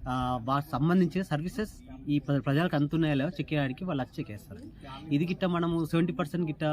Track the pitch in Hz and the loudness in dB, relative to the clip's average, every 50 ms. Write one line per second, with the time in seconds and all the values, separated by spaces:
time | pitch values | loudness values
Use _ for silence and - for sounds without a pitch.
0 | - 131 127 127 127 127 127 123 113 127 135 143 143 - - 127 143 165 175 185 | -4 -2 -2 0 0 0 -2 -2 0 0 0 0 0 -2 -2 0 2 4 6 6
1 | 180 170 - 185 196 - 160 147 160 180 - - 214 214 - - - - - - | 4 4 2 -2 -2 0 -2 -2 -2 -4 -4 -4 -6 -6 -8 -16 -16 -16 -16 -10
2 | - 147 147 147 - - 143 135 127 143 139 151 175 180 - 147 147 147 - 165 | -2 0 0 0 2 2 0 2 2 2 2 2 2 2 2 2 2 2 2 2
3 | 160 151 147 135 135 175 180 - 147 - 156 147 139 131 127 - 185 180 165 135 | 2 4 2 2 0 0 -2 -4 -4 -2 0 0 0 -2 -4 -6 -4 -4 -2 -2
4 | 123 - - - 135 - 104 101 - - 101 107 - - - - - - - - | -4 -4 -6 -8 -8 -8 -10 -14 -14 -16 -16 -16 -16 -16 -16 -16 -14 -14 -12 -12
5 | - 160 147 143 170 170 185 - 190 180 175 170 170 170 170 165 165 151 - 165 | -2 0 2 2 2 2 0 0 0 0 2 2 2 2 2 0 0 2 2 2
6 | 180 170 - - 175 147 - 170 175 156 151 - 156 151 | 2 2 0 -2 -4 -2 0 -2 -2 -2 -2 -2 0 0